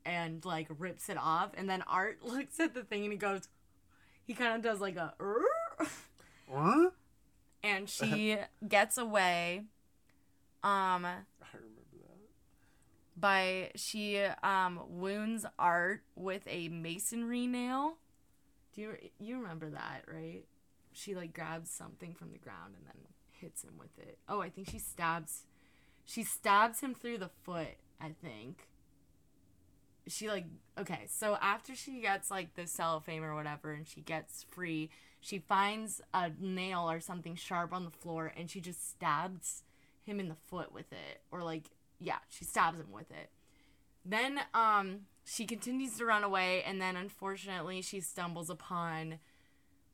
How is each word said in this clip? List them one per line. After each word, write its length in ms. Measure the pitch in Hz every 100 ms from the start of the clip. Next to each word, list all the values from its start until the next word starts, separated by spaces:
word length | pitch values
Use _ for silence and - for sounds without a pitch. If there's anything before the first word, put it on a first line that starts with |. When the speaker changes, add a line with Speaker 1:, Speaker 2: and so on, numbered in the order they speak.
| 165
Speaker 1:
and, 380 | 175 165 160 185
like, 220 | 160 160 151
rips 300 | 180 165 -
it 80 | 170
off. 340 | 151 160 202 -
And 120 | 190
then 140 | 185 -
Art 320 | 185 202 -
<laughs> 40 |
looks 360 | 240 254 285 -
at 140 | 330
the 100 | 247
thing 200 | 202 208
and 80 | 208
he 60 | 208
goes, 300 | 202 190 - _ _ _ _ _ - - -
he 80 |
kinda 260 | 233 240 226
does, 200 | 226 208
like, 160 | 196 175
a, 180 | 160 -
"Er?" 240 | 196 220 415 640 659 - 311 - - - - - -
Speaker 2:
Huh? 400 | 135 165 269 359 - _ _ _ _ _ _
Speaker 1:
And 260 | 208 196 202
she 480 | - 220 214 214 214 -
Speaker 2:
<laughs> 160 | - 214
Speaker 1:
gets 300 | 202 214 -
away. 640 | 233 208 180 175 170 180 214 _ _ _ _ _ _ _ _ _
Um, 400 | 202 196 190 180 175
Speaker 2:
I 120 | 185 190 - -
remember 440 | - 113 110 - -
that. 1200 | - 185 214 - _ _ _ _ _ _ _ -
Speaker 1:
by, 520 | 196 196 185 185 185 -
she, 420 | - 214 208 202 196 -
um, 360 | 196 190 185 175 -
wounds 580 | 175 190 202 214 226 208 -
Art 440 | 175 175 175 214 - -
with 280 | 185 190 -
a 220 | 156 165
masonry 800 | 165 165 175 - 233 233 240 247
nail. 500 | 247 247 262 262 330 _ _ _ _ _ _ _ -
Do 60 |
you, 140 | 214 - - -
you 180 | 214 254
remember 280 | 214 160 160
that, 320 | 147 - 135 -
right? 380 | 160 160 180 - _ _ _ _
She, 220 | - - 185
like, 180 | 170
grabs 360 | 165 160 165 165
something 440 | - 170 - 165
from 180 | 175 170
the 60 | -
ground 360 | - 95 92 95
and 80 | 71
then 80 | - - - _
hits 300 | - 170 -
him 100 | - 160
with 200 | - -
it. 180 | - - -
Oh, 100 | 202
I 100 | 180
think 200 | 190 196
she 100 | 220
stabs, 640 | - - 165 165 160 - - _ - - - _ -
she 180 | -
stabs 560 | 214 - 214 202 226 226
him 140 | 277 240
through 220 | 240 233
the 120 | 180 -
foot, 320 | - 175 147 - - -
I 120 | 156 160
think. 440 | 165 110 120 180 - _ _ _ _ _ _ _ _ _ _ _ _ _ -
She, 220 | - 214
like, 160 | 202 170 165 - -
okay, 260 | 202 165 170
so 300 | - 214 202
after 340 | 196 214 - 254
she 240 | - 262
gets, 280 | 220 196 -
like, 260 | 196 175 -
the 120 | 170
cellophane 560 | - 165 160 160 160
or 120 | 156 151
whatever 360 | 151 147 156
and 160 | 151 156
she 140 | -
gets 440 | 151 160 - - -
free, 380 | - 180 160 156 - - -
she 180 | - 196
finds 600 | - 196 202 220 220 - -
a 160 | 185 175 156
nail 500 | 190 185 185 185 170
or 100 | 165
something 360 | 170 180 170 170
sharp 380 | - 180 170
on 120 | 180 175
the 60 |
floor 400 | - 170 160 160 -
and 120 | 170
she 100 | 196
just 280 | 175 175 -
stabs 720 | - 170 147 180 185 - - - _ _ _ -
him 140 | 202
in 80 | 185
the 60 | 156 -
foot 240 | 180 -
with 180 | 101 -
it. 300 | 90 71 - -
Or, 100 | 175
like, 280 | 170 160 156 _ _ -
yeah, 180 | 160 - -
she 140 | - 175
stabs 340 | 226 170 165
him 120 | 151
with 180 | 101 -
it. 180 | 80 - _ _ _ _ _ _ _ 180
Then, 360 | 214 262 285 -
um, 480 | 226 220 208 190 196 202 _
she 220 | - - 214
continues 520 | 226 240 254 269 220
to 80 | 233
run 180 | 214 202
away, 360 | 190 185 185
and 180 | - 190
then, 160 | 185 180
unfortunately, 840 | 196 - 196 196 190 185 165 185
she 200 | 185 196
stumbles 480 | 165 - 175 170 165
upon 680 | 175 - 175 170 160 160 160 - - _ _ _ _ _